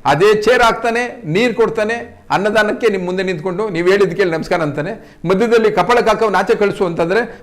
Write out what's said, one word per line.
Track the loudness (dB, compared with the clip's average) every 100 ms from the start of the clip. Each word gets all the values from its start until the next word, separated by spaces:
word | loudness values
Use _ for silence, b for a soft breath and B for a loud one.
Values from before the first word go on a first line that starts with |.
| 0
ಅದೇ | 2 4 4
ಚೇರ್ | 4 4
ಹಾಕ್ತಾನೆ, | 4 2 -2 -2 -4 -8 -4
ನೀರ್ | 0 0
ಕೊಡ್ತಾನೆ, | 2 0 0 -4 -4 -8 -14 -4
ಅನ್ನದಾನಕ್ಕೆ | -2 0 0 0 0 0
ನಿಮ್ | 0 -4
ಮುಂದೆ | -4
ನಿಂತ್ಕೊಂಡು | -4 -4 -6 -6 -4
"ನೀವ್ | -2 0
ಹೇಳಿದ್ | 2 2 0
ಕೇಳಿ | -2
ನಮಸ್ಕಾರ" | -2 -2 -2
ಅಂತಾನೆ. | -2 -4 -8 -10 -16 -8 -2
ಮಧ್ಯದಲ್ಲಿ | 0 2 4 2
ಕಪಾಳಕ್ಕೆ | 2 2 2 2
ಹಾಕವ್ | 2 2
ನಾಚೆ | 0 0 2
ಕಳಿಸು | 0 0 -2
ಅಂತಂದ್ರೆ | -2 0 0 -2 -6